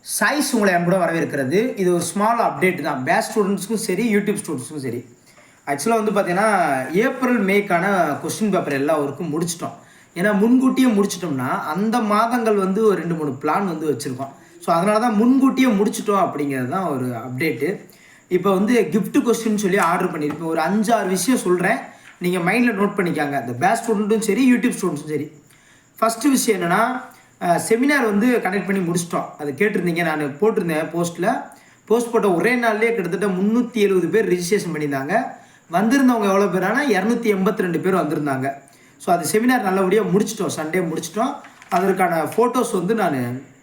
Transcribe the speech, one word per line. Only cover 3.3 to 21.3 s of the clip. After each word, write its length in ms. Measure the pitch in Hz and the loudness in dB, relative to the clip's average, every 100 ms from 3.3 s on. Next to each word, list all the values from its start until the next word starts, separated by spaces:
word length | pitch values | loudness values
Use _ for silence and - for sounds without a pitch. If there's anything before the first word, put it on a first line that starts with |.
| 220 196 202 - | -2 0 -2 -2
சரி, 420 | 226 - 185 233 208 | -4 -2 -2 2 0
YouTube 200 | 202 202 | 0 -4
ஸ்டூடெண்ட்ஸ்க்கும் 420 | - 143 127 151 | -4 -10 -8 -10
சரி. 260 | 131 117 - - _ - - _ - | -8 -8 -12 -20 _ -20 -20 _ -6
ஆக்சுவலா 380 | 143 220 226 | -4 0 0
வந்து 80 | 208 | 2
பாத்தீங்கன்னா, 360 | 208 175 175 220 202 156 135 127 | 0 0 0 2 2 2 0 0
ஏப்ரல், 520 | 165 254 254 254 247 | 0 0 0 0 2
மேக்கான 400 | 190 202 202 175 190 196 160 131 | 2 2 2 0 2 0 0 -2
கொஸ்டின் 300 | 156 - 214 | -6 -2 0
பேப்பர் 220 | 175 143 | 0 0
எல்லா 280 | 139 143 156 | -2 0 0
ஒர்க்கும் 320 | 139 - 175 | -2 -6 -6
முடிச்சிட்டோம். 420 | 147 170 - 135 - - - _ | -4 -4 -6 -10 -12 -20 -20 _
ஏன்னா, 240 | 165 202 196 | -2 0 2
முன்கூட்டியே 500 | 226 254 262 254 254 | 4 4 4 4 4
முடிச்சிட்டோம்னா, 600 | 202 196 - 175 135 131 180 | 4 0 -2 -4 -4 -2 -4
அந்த 380 | 156 160 214 233 | -4 -2 0 0
மாதங்கள் 560 | 214 208 233 240 226 | 2 2 2 0 2
வந்து 300 | 208 190 190 | 2 2 2
ஒரு 120 | 220 180 | 2 2
ரெண்டு, 180 | 165 | -2
மூணு 240 | 165 147 127 | -2 -4 -4
பிளான் 220 | 151 165 | -2 0
வந்து 280 | 202 156 156 | -2 -4 -2
வச்சிருக்கோம். 400 | 131 139 123 139 - - - | -4 -4 -8 -10 -12 -20 -12
So, 140 | - | 0
அதனால 240 | 170 196 214 | 2 2 2
தான் 160 | 240 | 2
முன்கூட்டியே 540 | 208 240 269 269 214 262 | 2 4 4 4 4 2
முடிச்சிட்டோம் 540 | 196 214 - 202 202 | 4 0 -2 -2 0
அப்படிங்கிறது 460 | 175 147 143 135 123 | 0 -2 -4 -2 -2
தான் 160 | 175 | -2
ஒரு 200 | 185 139 | -2 -4
அப்டேட்டு. 640 | 123 120 127 127 160 135 147 202 - - - - _ | -4 -6 -8 -4 -4 -2 -4 -4 -10 -20 -20 -20 _
இப்போ 260 | 180 185 | 0 2
வந்து 340 | 190 208 247 190 | 2 4 2 2
கிஃப்ட் 280 | 214 202 302 | 0 0 0
கொஸ்டின் 360 | 233 220 226 | 2 0 0
சொல்லி 220 | 208 202 196 | 0 0 2
ஆர்டர் 400 | 170 180 185 165 | 2 2 -2 -2
பண்ணியிருப்பேன். 260 | 151 151 | -4 -4
ஒரு 160 | 165 160 | -4 -2
அஞ்சு, 340 | 160 208 214 | 0 0 2
ஆறு 140 | 226 190 | 2 2
விஷயம் 320 | 185 - | 0 2